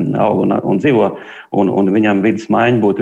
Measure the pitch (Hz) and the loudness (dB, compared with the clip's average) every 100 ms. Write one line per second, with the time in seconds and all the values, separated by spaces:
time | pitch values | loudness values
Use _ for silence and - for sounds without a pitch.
0 | 104 107 104 101 95 101 - - 151 117 | -2 0 0 0 0 -2 -2 0 2 2
1 | 98 - - - - 98 95 98 98 104 | 0 -2 -14 -20 -6 -2 0 0 0 2
2 | 107 98 107 104 - 107 120 120 104 95 | 2 2 0 -2 -2 0 2 2 2 2